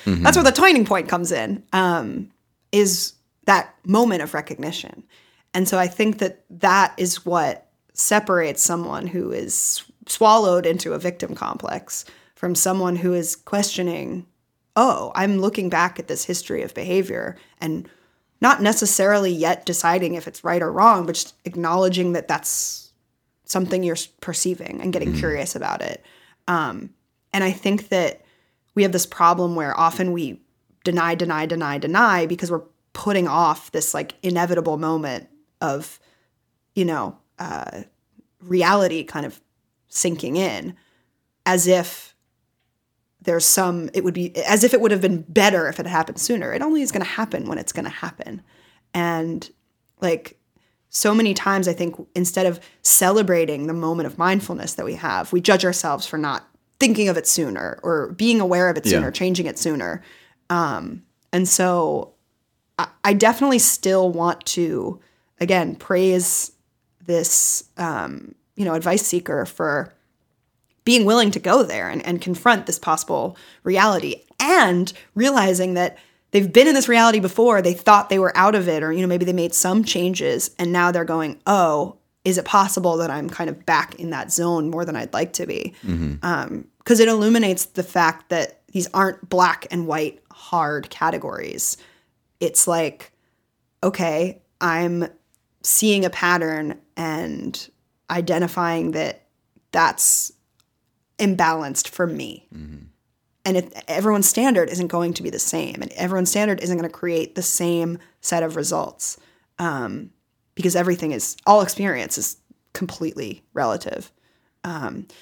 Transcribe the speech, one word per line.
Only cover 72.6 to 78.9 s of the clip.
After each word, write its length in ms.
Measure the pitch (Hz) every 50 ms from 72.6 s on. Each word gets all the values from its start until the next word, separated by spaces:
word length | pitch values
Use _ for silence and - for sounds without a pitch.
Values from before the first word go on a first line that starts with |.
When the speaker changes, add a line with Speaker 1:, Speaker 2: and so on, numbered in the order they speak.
| -
Speaker 2:
this 120 | - 170 -
possible 580 | - 170 160 156 - - 160 143 120 185 185 - - - - _
reality 600 | - 175 185 185 202 220 196 170 151 147 110 - _ _ _ -
and 520 | 254 294 370 349 247 190 180 180 185 - - - - _ -
realizing 600 | 208 240 277 277 247 196 190 185 180 185 185 180
that 240 | 175 180 - - - - _ _ _ _ _
they've 220 | - 202 196 180
been 140 | 156 233 277
in 80 | 320 277
this 140 | 269 - 240
reality 320 | 240 233 226 233 220 214
before, 400 | 185 180 180 - 233 240 220 196
they 140 | 180 175 180
thought 340 | 175 - 214 208 202 208 -
they 100 | 196 190
were 180 | 185 180 -
out 180 | 175 185 202 214
of 120 | 208 180 175
it, 140 | 160 151
or, 80 | 156 156